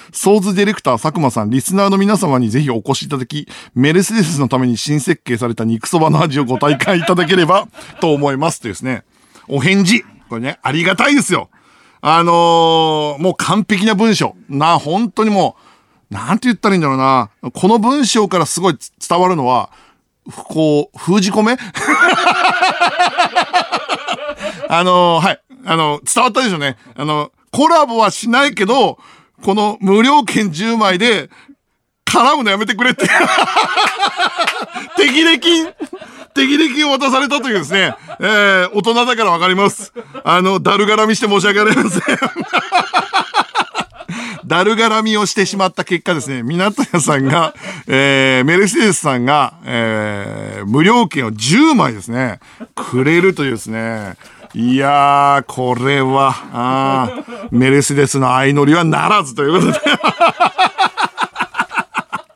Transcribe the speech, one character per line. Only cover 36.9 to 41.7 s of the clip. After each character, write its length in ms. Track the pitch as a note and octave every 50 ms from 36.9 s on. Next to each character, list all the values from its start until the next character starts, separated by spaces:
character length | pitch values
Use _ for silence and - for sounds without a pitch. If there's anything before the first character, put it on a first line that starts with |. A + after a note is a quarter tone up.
| C4+
渡 140 | B3+ C#4 C4+
さ 80 | B3+ C4
れ 80 | C#4+
た 140 | B3+ C#4+ C#4+
と 80 | A3+ C4
い 20 |
う 80 | G#3+ F#3+
で 60 | D3+
す 80 | C3 F#3
ね。 200 | G3 F#3 D3 - - - E3+ - -
え 40 | -
ー、 460 | G3 A3 G#3 G3+ G3 F#3+ F#3 F3+ F#3 -
大 80 | G#3
人 240 | F3 A3+ A#3 A#3+ A#3+
だ 100 | B3+ B3
か 80 | A3+ A3+
ら 80 | F#3+
わ 80 | E3+ E3
か 80 | F3
り 80 | F#3 F#3
ま 140 | F#3+ G3+ G3
す。 240 | - - G#3+ - - A#3+ - - - - -
あ 180 | D3+ E3 F3+
の、 180 | F#3 F#3 G3 F3+
だ 180 | C#3+ - G3+
る 80 | G3 G#3
が 100 | G3+ G#3+
ら 100 | A3 A3
み 100 | G#3+ A3
し 40 | -
て 80 | -
申 140 | G#3 G3+ G3
し 40 | F3
訳 140 | G#3 G3 G#3
あ 40 | G#3+
り 100 | G#3+